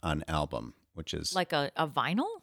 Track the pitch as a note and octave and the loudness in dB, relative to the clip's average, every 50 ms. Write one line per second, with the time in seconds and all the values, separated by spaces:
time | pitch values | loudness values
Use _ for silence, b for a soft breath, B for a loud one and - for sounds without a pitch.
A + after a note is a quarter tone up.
0 | - E2 D2+ D2+ D2+ - D#2 D2+ D2+ D2 - A#1+ A1 A#1+ - _ _ _ - E2+ | 0 2 2 2 2 0 2 2 2 0 -2 -4 -6 -8 -12 _ _ _ -12 -12
1 | D#2 - - D#2 D2+ - - F#3+ F3+ - E3+ D3 C#3+ - - - D#3+ D3+ C3 D3 | -8 -6 -6 -4 -4 -2 0 0 0 2 2 0 0 0 0 0 -2 0 2 0
2 | B2 C3+ E3+ G#3+ D4 G#4 A#4 F#4+ | 2 2 2 2 0 0 -2 -8